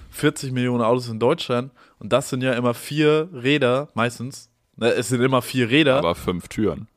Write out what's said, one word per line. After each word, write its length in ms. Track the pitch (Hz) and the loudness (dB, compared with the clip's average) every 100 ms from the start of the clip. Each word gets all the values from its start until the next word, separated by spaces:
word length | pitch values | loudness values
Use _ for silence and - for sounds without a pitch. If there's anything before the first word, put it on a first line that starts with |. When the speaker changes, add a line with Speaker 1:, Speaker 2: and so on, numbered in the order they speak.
| - | -18
Speaker 1:
vierzig 420 | - 151 151 135 | -2 0 0 -4
Millionen 300 | 127 123 120 | -2 0 2
Autos 260 | 113 123 120 | 2 2 -2
in 120 | 110 | 0
Deutschland 500 | 120 170 - 123 135 - - _ | 0 0 -2 -4 -4 -14 -20 _
und 140 | 104 | -2
das 160 | 123 - | -2 0
sind 120 | 131 | -2
ja 120 | 131 | -2
immer 200 | 120 123 | 0 0
vier 540 | 120 - 147 151 156 170 | -2 -4 2 4 2 0
Räder 560 | 139 127 147 123 131 147 | -4 0 2 2 0 -2
meistens. 560 | 110 120 117 123 - - _ _ - | -2 -2 -4 -12 -14 -20 _ _ -2
Ne, 120 | 160 | 0
es 180 | 120 120 | 0 0
sind 120 | 123 | 0
immer 200 | 131 131 | 2 2
vier 260 | - 127 110 | 0 -2 2
Räder. 280 | 143 147 135 | 4 4 4
Speaker 2:
Aber 160 | 113 | 0
fünf 340 | 85 - 87 - | -2 -4 -6 -6
Türen. 400 | - 101 71 110 | -2 -2 -2 -10